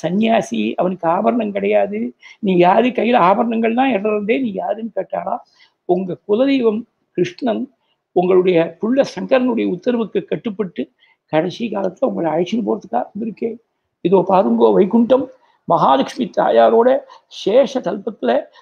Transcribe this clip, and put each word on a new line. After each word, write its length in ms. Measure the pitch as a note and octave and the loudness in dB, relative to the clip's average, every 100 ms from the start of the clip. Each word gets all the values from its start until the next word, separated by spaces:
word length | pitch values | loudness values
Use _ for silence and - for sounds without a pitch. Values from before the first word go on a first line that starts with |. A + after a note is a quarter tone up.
சன்னியாசி, 720 | D#3+ F#3+ A3+ A3+ - A3 A2 | -4 -2 0 0 -2 -4 -4
அவனுக்கு 340 | - F3+ F#3 E3 | -2 -4 -2 -2
ஆபரணம் 440 | F3+ A3 A#3+ G#3+ | 0 0 -2 -4
கிடையாது, 640 | G3 G3+ G#3 G3+ G#3 A#3+ - - - | -4 0 0 0 -4 -8 -10 -20 -6
நீ 180 | G3 F3 | 0 4
யாரு, 320 | F3 G#3 B3 | 4 4 2
கையில 280 | - A3+ B3 | 0 0 4
ஆபரணங்கள் 580 | F3+ G#3 A#3 A3+ A3+ | 4 4 0 0 0
தான் 160 | A#3 C4+ | 0 0
இடறதே, 500 | G#3 G#3+ G#3+ G3+ C4 | 0 -2 -2 -2 -2
நீ 120 | B3 | -2
யாருன்னு?" 380 | F#3 F3+ G#3 A3+ | -4 -6 -6 -6
கேட்டாளா. 440 | - F#3 F3+ F#3 - - _ _ _ - | -8 -6 -8 -6 -8 -10 _ _ _ -4
உங்க 300 | F3+ F#3+ D#3 - | -2 -4 -8 -2
குலதெய்வம் 580 | G#3 C4+ C4+ A3+ G#3+ A#3+ _ _ - | 0 2 2 0 -2 -6 _ _ -4
கிருஷ்ணன் 560 | F3 - B3+ G#3+ C4 _ _ _ _ F3+ | -4 -2 -4 -4 -6 _ _ _ _ -2
உங்களுடைய 600 | F3+ F#3 F#3 E3+ E3 - | 2 4 4 2 0 -4
புள்ள 260 | G#3+ C4+ A#3+ | -2 0 -2
சங்கரனுடைய 600 | - F#3+ C4 B3+ A3+ G3+ | -6 0 0 2 0 -2
உத்தரவுக்கு 580 | F3+ - A#3+ G3+ G3 | -2 -2 -2 -2 -4
கட்டுப்பட்டு 640 | - E3+ A#3 F#3+ F#3 - - _ _ _ _ | -4 -6 -6 -6 -8 -8 -12 _ _ _ _
கடைசி 380 | - F#3 - A3+ | -2 -2 -4 -6
காலத்துல 340 | G3+ F#3+ F3+ | -4 -6 -2
உங்களை 260 | B3+ F#3+ E3 | -4 -2 -2
அழைச்சிட்டு 360 | D#3 F3+ A3+ G#3 | -2 -2 -2 -2
போறதுக்காக 400 | A3 - - - | -4 -4 -6 -6
வந்திருக்கேன். 520 | G3 A3+ F#3 A#3 A3+ _ _ _ _ | -8 -10 -8 -8 -10 _ _ _ _
இதோ 200 | F3+ F#3 F3 | 2 2 4
பாருங்கோ 440 | F#3+ A3+ A3+ A3+ | 2 2 4 4
வைகுண்டம், 580 | G3 F#3+ A3+ A#3 B3+ D4+ - _ _ - | 4 2 2 2 2 0 -12 _ _ -2
மகாலட்சுமி 600 | E3 G3 C4+ - - A3 | 0 2 2 0 -6 -4
தாயாரோட 720 | - - A3+ A#3 A3+ B3 C4+ - - _ | -2 2 4 6 4 4 0 -4 -18 _
சேஷ 440 | - - A#3 B3+ B3+ | -8 0 2 2 -2
கல்பத்துல 640 | F3 G#3 G#3 G3+ B3 C4 - - | -6 -6 -8 -4 -2 -2 -4 -14